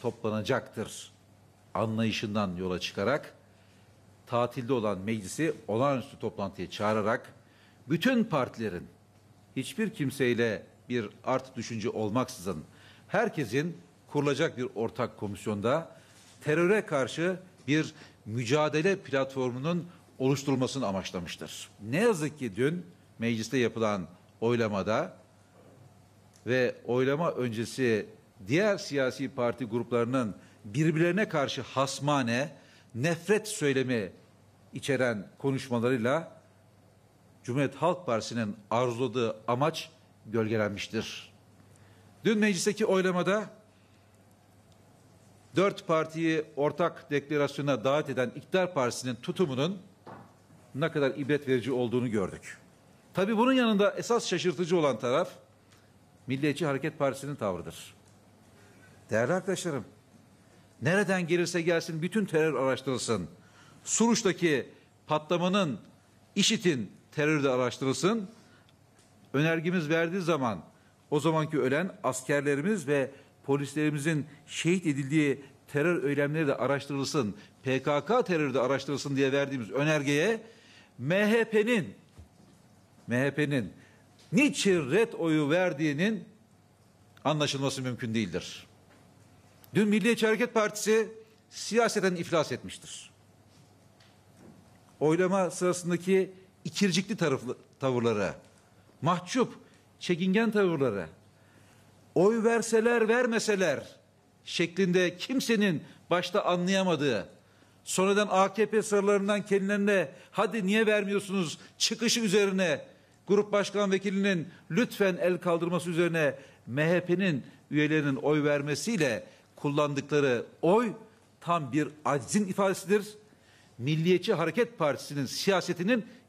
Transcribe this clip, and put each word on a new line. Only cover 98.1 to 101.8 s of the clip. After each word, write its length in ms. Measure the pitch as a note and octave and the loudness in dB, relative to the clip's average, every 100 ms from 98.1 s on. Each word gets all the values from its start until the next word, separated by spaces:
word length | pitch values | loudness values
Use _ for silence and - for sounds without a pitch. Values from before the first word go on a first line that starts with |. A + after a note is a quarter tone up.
| G#2 F2+ - - - _ _ - - | 2 -2 -4 -16 -20 _ _ -20 -4
mahcup, 520 | C#3+ F3 F3 C4 - - - - _ - | 0 0 0 0 0 -4 -20 -20 _ -8
çekingen 520 | - E3 F#3 G3+ A3+ | -2 0 2 2 4
tavırları, 560 | G#3 F#3 D#3+ C3 G2+ D#2+ - - _ _ - - - | 2 2 2 0 0 -6 -12 -20 _ _ -20 -20 -20